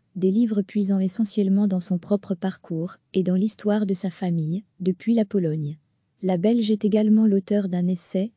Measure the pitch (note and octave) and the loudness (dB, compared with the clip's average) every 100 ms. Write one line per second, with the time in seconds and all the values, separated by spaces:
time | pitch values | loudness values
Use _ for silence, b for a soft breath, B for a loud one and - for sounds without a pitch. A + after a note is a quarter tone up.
0 | _ F#3+ F#3+ G#3 A#3 G#3 G3 G#3 G3 G3 | _ -2 2 2 2 0 -2 -2 0 2
1 | F#3+ - G#3+ - F#3+ G3 G#3 F#3 - F3+ | 0 0 -2 0 2 2 2 0 -2 -4
2 | - G3+ - F3+ F#3+ - - E3 F3 - | 0 -2 -2 -6 -6 -6 -6 -6 -6 -10
3 | _ F#3+ F3+ F#3 G#3+ - G#3 G#3+ G3+ F#3+ | _ -2 0 0 0 -2 -2 0 0 -2
4 | F#3+ - F#3 E3+ D#3 F3+ - - F#3 F3+ | -6 -4 -4 -2 -2 -6 -8 -6 -4 -2
5 | - A#3 G#3 G3+ E3 D#3 D3 D#3 _ _ | 0 0 0 0 -2 -2 -6 -8 _ _
6 | _ _ F#3 F3+ G3+ A#3+ G#3+ G#3+ G#3 G#3+ | _ _ -2 2 2 2 2 0 2 2
7 | A3 G#3+ A3 G3 - G#3 G3 F3 F3+ F3+ | 4 4 4 2 2 -2 0 -2 0 -2
8 | - F#3 G#3+ | -4 -4 -4